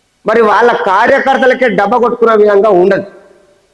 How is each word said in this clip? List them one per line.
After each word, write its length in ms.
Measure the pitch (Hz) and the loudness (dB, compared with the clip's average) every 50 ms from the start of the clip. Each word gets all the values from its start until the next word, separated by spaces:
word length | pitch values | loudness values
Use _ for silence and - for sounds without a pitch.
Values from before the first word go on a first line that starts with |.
| _ _ _ _ - 196 | _ _ _ _ -6 -4
మరి 140 | 220 233 | -2 0
వాళ్ళ 300 | 226 214 196 202 233 240 | 0 0 2 2 2 0
కార్యకర్తలకే 960 | 220 - - 202 185 202 233 - 277 269 - 269 269 220 262 254 254 254 262 240 | 0 -2 -2 -2 0 0 0 0 0 0 0 -2 -2 0 0 0 0 0 -2 -2
డబ్బ 260 | 190 - - 202 247 | 0 -2 -2 -2 0
కొట్టుకునే 400 | 240 233 233 240 - 226 226 220 | 0 0 -2 -2 -2 0 0 2
విధంగా 340 | 214 208 208 202 196 196 214 | 2 2 2 2 2 2 2
ఉండదు. 360 | 196 175 180 196 196 165 - - - - - - _ _ _ _ _ _ _ _ | 2 2 2 0 0 -2 -4 -10 -16 -20 -20 -20 _ _ _ _ _ _ _ _